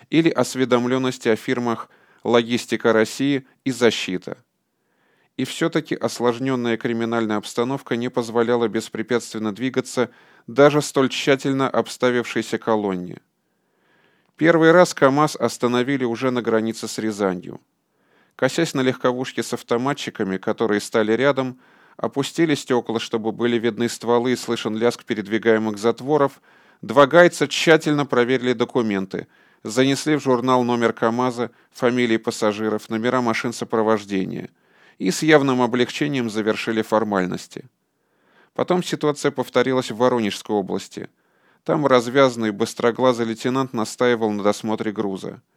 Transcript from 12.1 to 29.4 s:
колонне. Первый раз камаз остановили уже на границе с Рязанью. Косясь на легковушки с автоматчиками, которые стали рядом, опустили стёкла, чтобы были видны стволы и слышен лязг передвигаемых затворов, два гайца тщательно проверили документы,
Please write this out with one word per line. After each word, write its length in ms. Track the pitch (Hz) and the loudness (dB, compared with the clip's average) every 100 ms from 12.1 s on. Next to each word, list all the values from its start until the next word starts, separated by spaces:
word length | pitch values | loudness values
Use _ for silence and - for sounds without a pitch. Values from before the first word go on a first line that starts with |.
| 123 113 117 113 110 | 0 -2 -4 -4 -4
колонне. 640 | - 110 101 92 90 - _ _ _ _ _ _ _ _ _ _ _ - | 0 0 0 -4 -8 -14 _ _ _ _ _ _ _ _ _ _ _ 0
Первый 360 | 156 165 160 | 4 6 6
раз 220 | 175 175 | 8 6
камаз 420 | - 139 139 151 - | 6 4 4 2 0
остановили 680 | 120 - 123 123 123 139 | -4 -2 0 0 0 -2
уже 280 | 127 117 127 | -2 -2 -2
на 100 | 123 | -2
границе 460 | 113 113 110 110 113 | 0 0 0 -4 -8
с 100 | - | -4
Рязанью. 640 | 110 104 98 90 - - _ _ _ _ _ _ _ - | -4 0 -2 -2 -8 -16 _ _ _ _ _ _ _ -2
Косясь 380 | 131 - 165 | -2 0 -2
на 60 | 139 | 0
легковушки 640 | 131 127 127 123 127 - | -2 0 -2 -2 -6 -6
с 100 | 113 | -6
автоматчиками, 840 | 120 - 120 131 143 - - 98 95 | -6 -4 -2 -2 -4 -8 -6 -4 -4
которые 420 | - 104 113 104 | -4 -2 0 -2
стали 320 | - 117 107 | 0 0 0
рядом, 480 | 113 139 135 131 127 _ _ _ - | 2 2 0 -4 -8 _ _ _ -8
опустили 580 | 117 139 135 - 165 139 | -6 -4 -4 0 0 0
стёкла, 420 | - 123 113 113 | 0 -2 0 -6
чтобы 320 | - 117 107 | -4 -4 -4
были 260 | 104 120 117 | -2 -2 0
видны 300 | 117 110 120 | -2 -2 -4
стволы 420 | - 117 120 123 | -2 0 2 2
и 60 | 120 | -2
слышен 400 | - 117 117 107 | -2 -4 -4 0
лязг 260 | 117 - | 0 -2
передвигаемых 760 | - 107 98 110 113 110 110 101 | -6 -6 -2 0 2 2 2 -2
затворов, 640 | 113 117 127 151 139 - _ _ _ - | -2 -2 0 0 0 -2 _ _ _ -16
два 240 | 104 117 139 | 0 4 6
гайца 440 | 160 175 170 147 | 8 6 4 -4
тщательно 560 | - - 160 156 147 131 | 0 4 4 4 0 2
проверили 480 | 123 120 131 123 | 2 2 2 0
документы, 760 | 117 120 135 110 98 95 101 - _ | 0 0 0 0 -2 -4 -8 -10 _